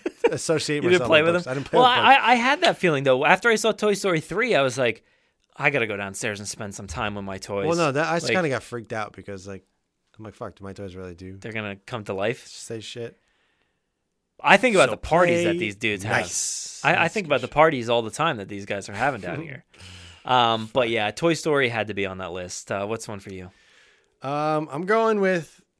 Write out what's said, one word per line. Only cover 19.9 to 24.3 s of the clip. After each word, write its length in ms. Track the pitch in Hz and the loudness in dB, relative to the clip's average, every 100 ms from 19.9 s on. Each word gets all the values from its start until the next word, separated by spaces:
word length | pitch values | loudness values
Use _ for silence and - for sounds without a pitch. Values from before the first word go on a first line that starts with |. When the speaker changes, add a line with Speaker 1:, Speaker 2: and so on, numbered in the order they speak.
| - - - | -20 -20 -12
Speaker 2:
Um, 440 | - 123 117 113 110 | 0 4 4 2 -2
but 100 | 135 | 0
Speaker 1:
Fuck. 60 | 117 | 0
Speaker 2:
yeah, 200 | 113 104 | 0 -2
Toy 220 | - 170 | 0 0
Story 340 | 156 165 143 127 | 0 0 2 2
had 180 | 117 104 | 0 -4
to 80 | |
be 100 | 98 | -4
on 140 | 95 92 | -4 -4
that 140 | 90 | -8
list. 380 | 92 90 - - | -8 -8 -12 -6
Uh, 120 | 104 101 | -4 -4
what's 200 | 113 - | -6 -8
one 140 | 101 | -12
for 120 | 101 | -12
you? 180 | 95 92 - _ _ _ _ _ _ | -14 -16 -20 _ _ _ _ _ _
Speaker 1:
Um, 460 | 135 | -8